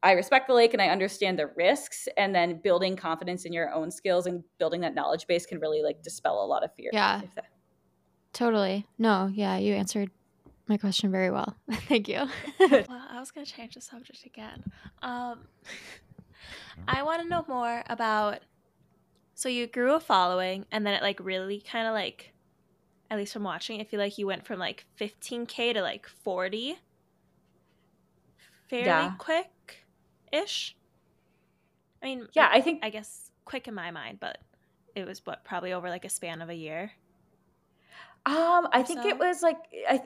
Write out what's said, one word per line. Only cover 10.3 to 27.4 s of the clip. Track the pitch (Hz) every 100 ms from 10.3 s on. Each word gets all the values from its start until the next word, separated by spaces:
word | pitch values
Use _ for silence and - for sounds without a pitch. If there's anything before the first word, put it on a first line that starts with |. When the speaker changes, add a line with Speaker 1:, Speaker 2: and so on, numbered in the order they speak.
| _ - _ -
Speaker 2:
my | 208
question | 196 185 202
very | 190 185
well. | 135 - -
<laughs> | -
Thank | 311 - 240 202
you. | - 269 - - -
<laughs> | 285
Speaker 1:
Good. | 262 190
Speaker 3:
Well, | 247 262
I | 247
was | 269
gonna | 302 294
change | - 233 254
the |
subject | - 240 - 247 247
again. | - 214 - - - - -
Um, | 254 247 247 233 - _
<laughs> | - - - - _ - - - - - - - 95
I | 262
wanna | 294 330 339
know | 349 320
more | 254 233 233 -
about, | 233 226 214 208 - - _ _ _ _ _ _ _ _ -
so | 262
you | 247 233
grew | 254 247 311
a |
following, | - 190 180 185 185 190 -
and | 214 208
then | 196
it, |
like, | 202 196
really | 185 185 190 202
kinda, | - 233 226
like, | 214 185 - - _ _ _ _ _ _ _ _
at | 214
least | 202
from | 220
watching, | 202 165 - 214
I | 214
feel | 208
like | 202 208
you | 196
went | 185 -
from, | 196
like, | 175 - - -
fifteen | 208 - - 240 233
K | - 240
to, | 226
like, | 180 208 -
forty | - 214 180 185 214 254 359 _ _ _ _ _ _